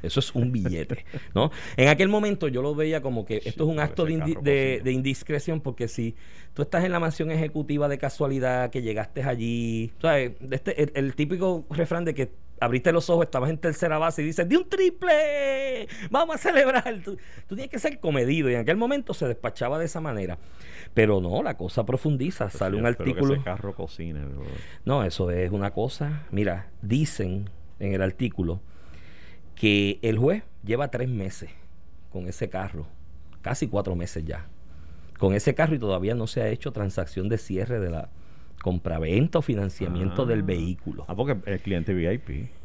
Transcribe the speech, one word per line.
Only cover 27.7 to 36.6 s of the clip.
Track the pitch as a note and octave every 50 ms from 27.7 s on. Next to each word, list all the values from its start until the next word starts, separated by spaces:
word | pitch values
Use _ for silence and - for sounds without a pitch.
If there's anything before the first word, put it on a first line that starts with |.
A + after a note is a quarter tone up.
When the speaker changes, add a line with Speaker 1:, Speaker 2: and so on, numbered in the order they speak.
| - -
Speaker 1:
en | G2+ G2
el | G2 F#2+
artículo | F#2+ F#2+ F#2 - B2+ A2 - - F2+ E2 E2+ G2 - - - - - - - - - - - - - - - - - - -
que | - - G#2+ G2+ G2+ G2+ G2 G2+ - -
el | A2+ A2
juez | A2 B2 D3 F#3+ A3 - - - - -
lleva | G2 A2+ B2 C#3+ C3+
tres | - A#2+ B2+ B2+
meses | B2 G#2+ F#2+ F#2+ - - F2 - - - - - - - - - - - - - -
con | F#2 F2+ F#2
ese | F#2 - A#2 F#2
carro, | - F#2 F#2+ F#2+ - D#2 D2+ - - - - - - - - - - -
casi | - F2 C3 - -
cuatro | - - G2+ G2 F#2+ F2+
meses | F2 E2+ F#2+ - E2 D#2+
ya, | D#2+ - D2+ D#2 - - - - - - - - - - - - - -
con | - - F#2+ G2
ese | G#2 - D3 B2+
carro | - D#3+ D#3 D#3+
y | C3
todavía | A2+ G2+ F#2+ F2+ F#2 G#2 A#2
no | A#2+ G#2+
se | - - B2+
ha | A#2
hecho | G#2+ A#2+ -